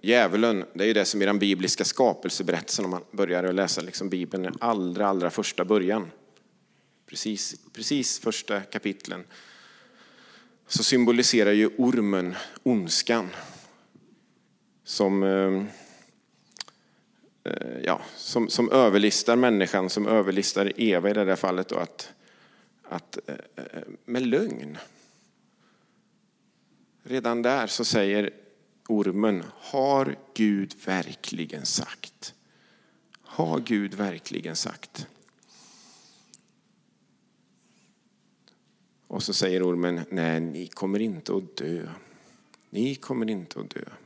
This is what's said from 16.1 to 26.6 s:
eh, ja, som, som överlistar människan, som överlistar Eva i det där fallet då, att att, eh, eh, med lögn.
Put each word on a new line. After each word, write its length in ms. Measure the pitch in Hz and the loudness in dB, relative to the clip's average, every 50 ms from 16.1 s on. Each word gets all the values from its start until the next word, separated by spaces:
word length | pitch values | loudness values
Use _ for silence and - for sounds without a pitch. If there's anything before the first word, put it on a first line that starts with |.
| _ _ _ _ _ _ _ _ - - - - _ _ _ _ _ _ _ _ _ _ _ _ _ _ _ - - | _ _ _ _ _ _ _ _ -18 -18 -18 -18 _ _ _ _ _ _ _ _ _ _ _ _ _ _ _ -8 -6
eh, 260 | - - 60 60 62 65 | -6 -8 -10 -10 -6 -2
ja, 160 | - 90 - - - - | -2 -2 -2 -4 -14 -16
som, 320 | - - - - 123 117 104 | -14 -10 -4 -2 0 0 0
som 220 | - - 120 117 | 2 0 2 4
överlistar 680 | - 131 127 110 95 101 101 107 101 - - - 117 | 6 6 6 8 6 6 6 6 4 2 2 4 4
människan, 540 | 120 127 123 110 101 95 87 - 98 92 92 | 4 6 4 4 4 2 2 2 0 0 0
som 160 | - 104 104 | -2 -2 0
överlistar 680 | 104 110 110 98 95 92 98 98 - - - 101 101 - - | 2 4 4 4 4 2 0 0 0 0 0 0 0 0 0
Eva 300 | 113 110 95 87 85 101 | 2 2 2 2 2 2
i 20 | 104 | 2
det 120 | 107 104 | 2 2
där 120 | 92 95 | 2 2
fallet 320 | 90 - 95 90 92 92 - | 0 0 0 0 0 -2 -4
då, 80 | - | -4
att 360 | - 87 - - - - - - _ _ - _ _ _ _ _ _ _ _ _ _ _ - | -4 -4 -6 -8 -16 -18 -18 -18 _ _ -20 _ _ _ _ _ _ _ _ _ _ _ -10
att, 300 | - 87 - _ - - - | -10 -10 -10 _ -14 -12 -10
eh, 80 | - 71 - - - _ | -10 -12 -12 -14 -18 _
eh, 260 | - 64 - - - - - - - _ | -16 -16 -14 -14 -14 -14 -14 -18 -18 _
med 220 | - 120 123 131 | -6 -4 -2 0
lögn. 520 | 120 113 151 208 226 131 60 67 73 76 78 - - _ - - _ _ _ _ _ _ _ _ _ _ _ _ _ _ _ _ _ _ _ _ _ _ _ _ _ _ _ _ _ _ _ | 2 2 2 0 0 -4 -8 -10 -12 -14 -14 -16 -18 _ -20 -20 _ _ _ _ _ _ _ _ _ _ _ _ _ _ _ _ _ _ _ _ _ _ _ _ _ _ _ _ _ _ _